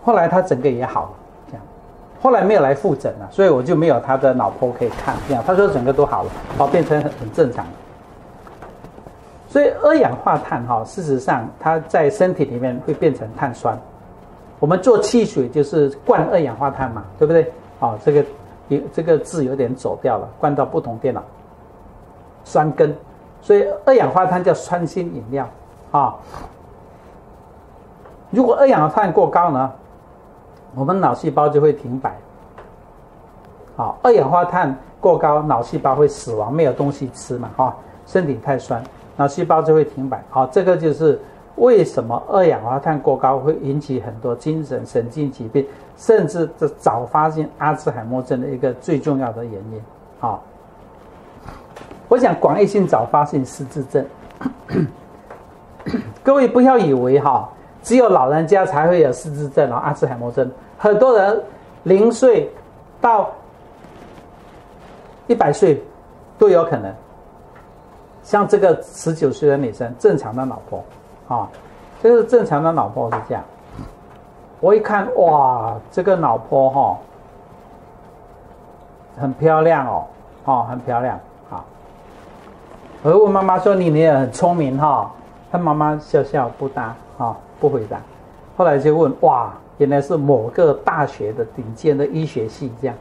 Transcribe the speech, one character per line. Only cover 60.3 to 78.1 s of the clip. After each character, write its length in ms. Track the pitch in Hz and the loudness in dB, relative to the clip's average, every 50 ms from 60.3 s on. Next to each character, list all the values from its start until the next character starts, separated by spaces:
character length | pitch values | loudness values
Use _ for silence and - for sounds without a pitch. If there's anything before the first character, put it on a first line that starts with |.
| 120 139 127 127 - - - - - | -2 -2 -2 -2 -4 -14 -20 -20 -12
很 220 | - - 208 202 - | 0 2 2 4 4
多 180 | 262 262 240 | 4 4 6
人 240 | 208 190 202 220 - - - - - - - - - - | 4 4 2 0 -2 -4 -10 -18 -20 -20 -20 -20 -10 0
零 280 | 165 190 196 214 240 | 2 4 4 4 2
岁 400 | 233 - 262 254 220 160 147 - - - - - - - - - - - | 2 4 4 4 4 4 0 -4 -10 -18 -20 -20 -20 -20 -20 -20 -6 -2
到 300 | - 233 226 208 180 - - - - - - - - - - - - - - - - - - - - - - - - - - - - - - - - - - - - - - - - | 0 2 2 2 0 -4 -8 -16 -20 -20 -20 -20 -20 -20 -20 -20 -20 -20 -20 -20 -20 -20 -20 -20 -20 -20 -20 -20 -20 -20 -20 -20 -20 -20 -20 -20 -20 -20 -20 -20 -20 -20 -20 -18 -2
一 60 | - - | -2 0
百 200 | - - 147 143 | 2 2 0 2
岁 280 | - 202 170 143 - - - - - - - - - - - - | 2 4 2 2 0 -4 -16 -20 -20 -20 -20 -20 -20 -20 -20 0
都 120 | - 220 202 | 2 4 6
有 160 | 180 170 165 | 6 4 2
可 100 | 165 151 | 2 -4
能。 180 | 113 101 95 95 - - - - - - - - - - - - - - - - - - - - - - - - - | -6 -6 -10 -14 -16 -20 -20 -20 -20 -20 -20 -20 -20 -20 -20 -20 -20 -20 -20 -20 -20 -20 -20 -20 -20 -20 -20 -20 -20
像 260 | - - - 208 196 | -6 0 0 0 4
这 100 | - 214 | 4 4
个 240 | 196 190 180 156 - | 4 4 4 2 2
十 320 | - - - - - 165 160 | -4 -16 -18 -8 -6 -6 -2
九 180 | 156 156 135 | 0 -2 -2
岁 160 | 123 - 151 | -2 0 2
的 80 | 147 139 | 2 2
女 160 | 139 139 117 | 2 -2 -6
生， 220 | 107 - 123 117 120 - | -6 -8 -10 -10 -8 2
正 180 | - 208 175 | 2 2 2
常 180 | 147 - 107 113 | 2 -4 -6 -6
的 80 | 127 131 | -6 -6
脑 160 | 131 113 - - | -6 -8 -12 -12
波 160 | - 104 87 - - - - - - - - - | -12 -12 -12 -12 -16 -20 -20 -20 -20 -20 -20 -8
啊， 200 | - 127 117 101 92 - - - - - - - - - - | -6 -4 -4 -4 -6 -12 -20 -20 -20 -20 -20 -20 -20 -12 2
这 80 | - 226 | 4 4
个 80 | 240 | 6
是 60 | 233 214 | 4 4
正 200 | 226 247 240 202 | 4 2 2 2
常 200 | 156 156 143 156 | 2 -2 0 0
的 80 | 165 | 0
脑 160 | 165 147 110 | 0 0 -4
波 200 | 98 110 135 120 113 | -2 -4 -6 -4 -4
是 60 | 113 113 - - | -6 -8 -6 -8
这 60 | 123 | -10
样。 80 | 101 - - - - - - - - - - - - - - - - - - - - - - - - | -10 -10 -14 -20 -20 -20 -20 -18 -18 -18 -18 -20 -20 -20 -20 -20 -20 -20 -20 -20 -20 -20 -20 -8 0
我 140 | - 185 214 | 4 4 4
一 60 | 220 | 4
看， 280 | 214 - 208 202 196 - - | 2 0 -2 -2 -2 -2 2
哇， 600 | - 180 165 151 147 135 127 127 120 110 113 117 113 - - | 2 4 4 4 4 4 2 2 0 -4 -6 -8 -8 -12 -8
这 100 | - - | -6 -2
个 140 | 180 196 185 | 0 0 0
脑 200 | 170 156 131 113 | 2 2 0 0
波 320 | 110 - - - 135 135 131 | -2 -4 -2 0 2 2 2
哈， 260 | 135 139 127 101 82 - - - - - - - - - - - - - - - - - - - - - - - | 2 2 0 0 -2 -6 -12 -20 -20 -20 -20 -20 -20 -20 -20 -20 -20 -20 -20 -20 -20 -20 -20 -20 -20 -20 -20 -20